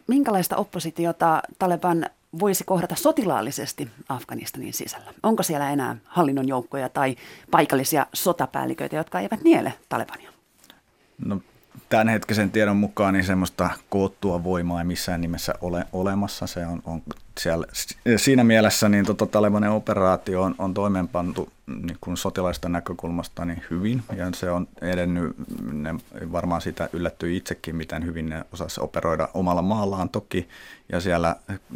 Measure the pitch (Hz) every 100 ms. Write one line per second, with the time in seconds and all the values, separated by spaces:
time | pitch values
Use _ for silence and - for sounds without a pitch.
0 | - 269 262 196 175 - 202 175 160 165
1 | 170 165 170 160 - - 185 165 180 165
2 | - - _ 165 202 190 180 180 175 -
3 | 294 302 196 120 117 - - - 120 -
4 | - 123 - 117 117 131 - - - -
5 | - - 220 214 180 147 143 143 120 120
6 | - 180 143 135 131 127 123 139 127 147
7 | 135 120 - - - 170 147 135 139 151
8 | - - - - 135 139 127 131 139 151
9 | 165 180 196 214 330 - - - - 120
10 | - - - - _ _ - _ _ _
11 | _ - - 98 - _ _ - - 113
12 | 113 107 - 107 98 110 104 101 101 -
13 | 98 98 92 92 90 - 90 - - 101
14 | 98 - 101 87 87 90 87 85 85 87
15 | - 85 85 82 - - 87 87 85 92
16 | 98 98 101 - 101 90 85 82 - 82
17 | 73 - - - 85 82 - - - -
18 | - 110 139 131 117 110 107 - 107 101
19 | 98 98 107 104 104 104 104 107 - 101
20 | 92 90 - 92 95 87 95 95 101 92
21 | 87 87 90 90 78 - - - 85 85
22 | - 85 95 92 90 85 87 85 - 87
23 | 85 87 - - 85 85 - 85 104 123
24 | 110 95 90 87 90 87 - - 87 90
25 | 87 87 82 - - - 55 76 78 82
26 | - - 85 87 87 82 92 - 85 85
27 | 85 - 85 95 - - - 80 78 80
28 | 85 82 80 80 - 87 78 - 76 85
29 | 82 80 78 92 90 87 92 110 143 190
30 | 170 107 - 95 - - - - - 87
31 | 92 85 85 - - 98 -